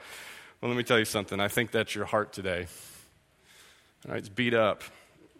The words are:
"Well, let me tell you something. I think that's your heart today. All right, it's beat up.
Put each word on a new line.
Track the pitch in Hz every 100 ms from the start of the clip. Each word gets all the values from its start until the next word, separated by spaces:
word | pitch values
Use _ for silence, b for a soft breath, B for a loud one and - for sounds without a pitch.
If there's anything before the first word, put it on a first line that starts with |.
| B B B B B -
"Well, | 120
let | 123
me |
tell | 120 117
you |
something. | 110 107 98 98
I | 101
think | - 113
that's | 117 107
your | 104
heart | 98 107 104
today. | - 92 87 87 - - - - _ _ b b b b b b _ -
All |
right, | 113
it's | 110
beat | 98 120
up. | 117 107 85 - b b b - -